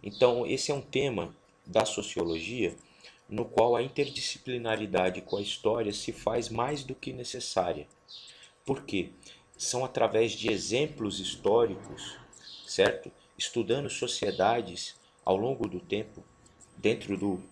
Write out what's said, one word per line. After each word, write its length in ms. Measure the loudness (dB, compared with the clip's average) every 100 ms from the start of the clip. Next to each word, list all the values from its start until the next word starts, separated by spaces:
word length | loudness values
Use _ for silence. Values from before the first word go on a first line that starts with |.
Então, 420 | -12 4 4 6 0
esse 240 | -2 0
é 40 |
um 80 | -4
tema 520 | -2 0 0 -2 -4 -10 _ _ 0
da 200 | 2 2
sociologia 880 | -2 -4 -2 0 -2 -4 -2 -2 -2 -20 -20 -20 -20 -8
no 160 | -6 0
qual 280 | 4 4
a 80 | 4
interdisciplinaridade 1400 | 0 -2 -2 -2 -6 -8 -6 -4 -2 -2 0 2 2 0
com 160 | -4 -4
a 40 |
história 520 | -4 0 0 2 0
se 180 | -2 -6
faz 380 | -2 0 0 -2
mais 340 | -2 0 -2
do 100 | -6
que 200 | -10 -8
necessária. 760 | -8 -8 -8 -2 0 2 0 -6 _ _ -18 -18 -20 -20 _ -4
Por 180 | -4
quê? 280 | -2 -2 -2 -8 -20 -20 _ -8
São 280 | -4 -2 -2
através 480 | 2 4 6 2
de 180 | 2 0
exemplos 680 | 0 0 0 0 -2 -4 -4
históricos, 960 | -6 -2 4 6 4 0 -10 -14 -14 -16 -20 -20 -18 -18 -8
certo? 420 | 4 4 4 -8 -18 _ -6
Estudando 520 | -2 0 2 0 0
sociedades 1080 | -4 -4 0 -2 4 4 4 -2 -8 -10 -12 _ _
ao 140 | 2 2
longo 320 | 2 -2 -4
do 100 | -4
tempo, 420 | -4 -4 -4 -14 -20 _ -20 _ -20 0
dentro 420 | 0 2 -2 -2
do 240 | 0 -2 -8